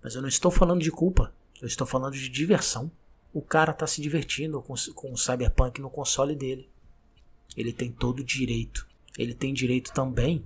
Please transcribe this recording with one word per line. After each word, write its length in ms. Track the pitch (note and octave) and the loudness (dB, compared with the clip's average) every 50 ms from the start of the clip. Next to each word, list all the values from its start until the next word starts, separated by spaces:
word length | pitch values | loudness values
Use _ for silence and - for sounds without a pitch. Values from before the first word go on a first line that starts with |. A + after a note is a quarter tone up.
Mas 140 | - - A2+ | -10 -8 -8
eu 60 | B2+ | -6
não 80 | C3 C3+ | -4 0
estou 200 | - - - F3+ | 0 4 4 6
falando 320 | F3 - F#3 E3+ F3 F3+ | 8 8 6 8 6 4
de 80 | D#3+ D#3+ | 2 0
culpa, 460 | - - D#3+ F#3 F#3 - B2 - - - _ _ _ - | 0 2 0 4 6 6 4 4 0 -16 _ _ _ -12
eu 60 | - A#2 | -8 -8
estou 180 | - - C3 | -4 -4 -4
falando 280 | - - C3 C3 C3+ C#3 | 0 0 -2 -2 -2 -6
de 160 | C3+ C3+ B2+ | -6 -10 -6
diversão. 600 | B2+ C3+ D3+ F3 G#3 D#3 - - - A#2+ B2+ D#3+ - _ _ _ - _ _ _ - | -2 -2 2 4 4 4 4 0 -2 -2 -6 -8 -10 _ _ _ -20 _ _ _ -10
O 80 | C3+ | -10
cara 320 | - - - D#3 D#3 D#3+ D3+ | -8 2 4 4 4 4 2
tá 120 | - D#3+ | -2 -2
se 160 | D#3 - - | -2 -2 -2
divertindo 600 | D3 D3 C#3 E3 - - - - C#3+ D#3+ D3+ C#3 | -4 -2 -2 -2 -2 -2 -4 -4 -4 -4 -6 -8
com, 120 | A#2+ - C3 A#2 - - - | -8 -8 -6 -6 -6 -6 -6
com 160 | - - A2 | -12 -12 -10
o 60 | B2 A#2+ | -4 -2
Cyberpunk 640 | - - B2+ B2 B2 A#2 - - C3 B2+ A#2+ - | 0 0 0 0 0 0 4 4 4 2 2 -8
no 80 | C#3 C3+ | -12 -10
console 440 | - - C#3 - - - C3+ C#3+ D#3 | -8 -6 -4 -2 0 0 0 0 0
dele. 360 | C#3+ C3+ C3 C3 B2+ C3 - _ _ _ - - _ _ _ _ - - - - - _ _ - - | -4 -4 -6 -6 -8 -10 -18 _ _ _ -20 -20 _ _ _ _ -20 -20 -20 -20 -20 _ _ -10 -6
Ele 160 | A2+ A#2 A#2 | -6 -6 -4
tem 180 | - C3 B2 | -4 -6 -6
todo 300 | A#2+ - - B2 B2+ C3 | -4 -2 -2 -2 0 -2
o 20 | C3+ | -4
direito. 640 | B2 - C3 C3 B2 A#2 A#2 A#2 - - - - - _ _ _ - _ - | -6 -2 -2 -2 -2 -2 -2 -4 -4 -8 -10 -10 -10 _ _ _ -20 _ -6
Ele 160 | A#2 A#2+ A#2+ | -6 -6 -4
tem 200 | - - C3+ C3+ | -4 -4 -4 -2
direito 380 | B2+ B2+ A#2+ B2 B2+ B2+ - | -2 0 0 0 0 -2 -2
também 540 | - - C3+ C3 B2 A#2 A#2+ C#3+ E3+ D#3+ - | -2 -2 -2 0 2 2 2 2 2 -2 -4